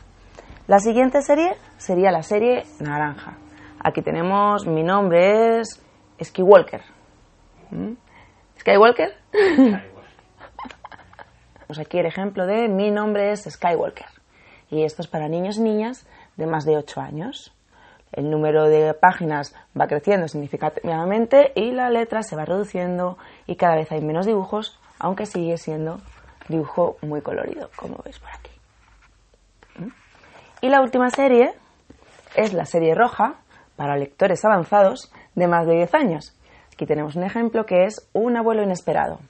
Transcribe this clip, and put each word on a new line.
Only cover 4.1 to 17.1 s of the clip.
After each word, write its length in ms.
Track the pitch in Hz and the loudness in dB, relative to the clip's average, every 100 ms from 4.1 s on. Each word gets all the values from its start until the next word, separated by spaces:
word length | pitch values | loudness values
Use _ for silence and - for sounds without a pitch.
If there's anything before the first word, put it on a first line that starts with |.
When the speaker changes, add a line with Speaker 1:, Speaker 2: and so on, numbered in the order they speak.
| 156 175 196 208 208 165 | -2 0 2 2 0 0
Speaker 1:
Mi 160 | 160 | -2
nombre 800 | 160 202 196 170 185 214 226 226 | 2 2 4 4 6 4 4 2
es 260 | 220 - _ _ _ _ | -4 -12 _ _ _ _
Skywalker. 580 | 165 - 185 196 - 110 - - _ _ _ _ _ _ - | -12 0 8 8 8 -6 -16 -20 _ _ _ _ _ _ -16
¿Mm? 220 | 170 196 240 _ - _ _ _ _ | -10 -10 -10 _ -20 _ _ _ _
¿Skywalker? 560 | - 202 220 247 330 - _ | 2 6 6 4 -2 -6 _
Speaker 2:
Skywalker. 580 | 415 392 294 262 196 - | 0 2 4 4 2 -6
Speaker 1:
<laughs> 100 | - - _ _ _ - - - - - - - - - _ _ _ - | -20 -20 _ _ _ -20 -18 -18 -18 -20 -20 -20 -20 -20 _ _ _ -16
Pues 100 | 151 | -14
aquí 220 | 151 185 | -6 -2
el 80 | 165 | -2
ejemplo 400 | 170 196 196 185 | -4 -6 -4 -2
de 200 | 220 233 | -2 0
Mi 220 | 190 208 | 0 0
nombre 420 | 208 214 208 202 | -2 -2 -2 -2
es 120 | 208 | -4
Skywalker. 640 | 175 - 175 165 - - - _ _ _ _ - _ | -8 -4 -2 -2 -4 -8 -20 _ _ _ _ -20 _
Y 140 | 151 156 | -4 -4
esto 180 | 156 | -4
es 40 | 165 | -10
para 200 | 165 151 | -8 -6
niños 300 | 170 185 214 | -4 -6 -2
y 40 | |
niñas 460 | 226 214 220 254 _ _ _ - | -2 -2 -4 -10 _ _ _ -10
de 120 | 160 | -6
más 180 | 160 147 | -4 0
de 120 | 151 | 0
ocho 220 | 147 - | -2 -12
años. 540 | 135 | -12